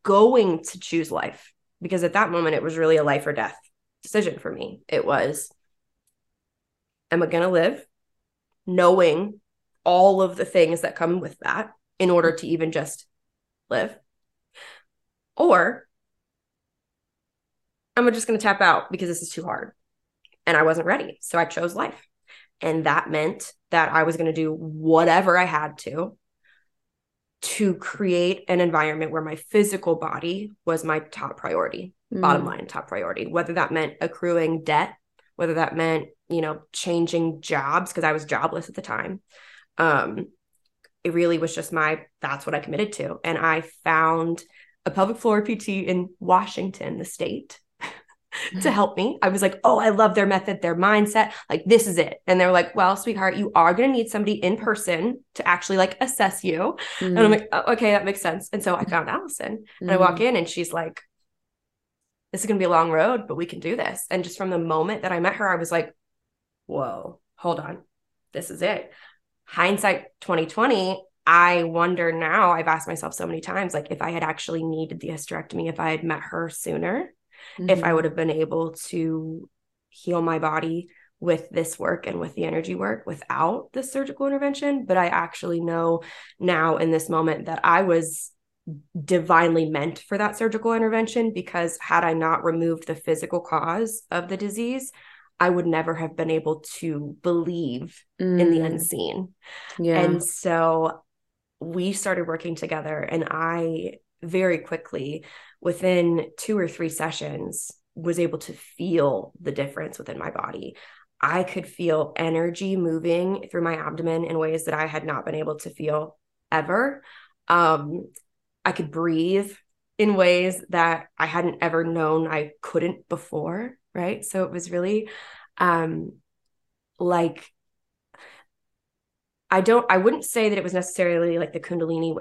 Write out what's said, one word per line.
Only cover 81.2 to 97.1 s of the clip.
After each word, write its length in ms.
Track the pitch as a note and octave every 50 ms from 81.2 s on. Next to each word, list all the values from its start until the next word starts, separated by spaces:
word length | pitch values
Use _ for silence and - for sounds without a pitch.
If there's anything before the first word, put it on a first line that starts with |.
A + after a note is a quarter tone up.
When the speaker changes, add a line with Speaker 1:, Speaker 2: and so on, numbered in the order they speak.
Speaker 1:
with 280 | E3 F3 E3+ - - -
this 280 | - - E3 - - -
work 280 | - - F3 E3+ -
and 140 | - F3+ E3+
with 140 | E3+ D3+ -
the 100 | - -
energy 300 | D#3+ D#3+ E3 E3 F#3 F3+
work 320 | F3+ F#3+ G3+ A3 A3 -
without 640 | - D#3+ C#3+ - - - - D#3+ E3+ A3 - - - -
the 100 | C4 C4
surgical 440 | C4+ - C4+ C#4 C#4 C#4 - C#4
intervention. 600 | C#4 C#4 C#4 C#4+ C#4+ C#4 - D4 C#4+ C#4+ C4+ -
But 100 | - F#3
I 100 | F#3 F3
actually 540 | F3 - - F3+ E3+ - - - F3 E3+ E3+
know 420 | E3+ E3+ E3 E3 E3 E3 E3+ E3 E3+ - - - - - - -
now 380 | F3 F3+ F3 D#3 D#3+ E3 D#3
in 140 | - E3 E3
this 180 | E3 D#3 D#3+ -
moment 380 | E3+ D#3+ D#3+ D#3+ D3+ - -
that 140 | D#3+ E3 D#3+ -
I 180 | E3+ E3+ F3+ G3
was 500 | F#3 E3+ E3 D#3+ D#3 - - - - - _ _ _ _ _ _ - D#3 C#3+ - _ - F3 C#3+
divinely 640 | - F#3 F3 D#3+ E3 F3 E3 E3+ E3 E3 E3 D#3+ D#3
meant 300 | D#3+ C#3+ C#3+ E3 E3+ -
for 160 | - - G3+
that 200 | G3 G#3 G#3+ G#3+
surgical 360 | - A3+ A3+ G#3+ G#3+ A3+ A#3 A3+
intervention, 600 | A3+ A3+ A3 A3 A3+ A3+ G#3+ - A#3+ A3+ A3+ G#3+
because 460 | - F3+ - - F3 E3+ E3+ E3+ -
had 240 | - - E3+ E3+ F3
I 100 | E3 D#3+
not 300 | D#3+ D#3+ D#3+ D#3+ - -
removed 420 | E3 E3 E3 E3 E3 E3 E3 -
the 80 | - D#3+
physical 460 | D#3 - - D#3+ D#3 F3 E3+ F3+ F3
cause 640 | F3 - - D#3 D#3 E3 E3+ G#3 A3+ A3 G#3+ - - _
of 180 | E3+ F3 E3+ F3+
the 80 | F#3+
disease, 540 | F#3 G#3 G3+ G#3 A3+ A#3 A#3+ B3+ C4 B3+ - - - - - - - _ _ _ -
I 100 | F3 F3+
would 160 | F3+ F3+ E3+
never 280 | E3 E3 D#3+ D#3+ E3 D#3+
have 220 | D#3+ E3 D#3+ D#3+
been 140 | - D#3+ D#3+
able 300 | D#3+ D#3+ D#3 D#3 D#3 D#3 D#3 - - -
to 380 | F3 E3 D3+ D3 D3 D3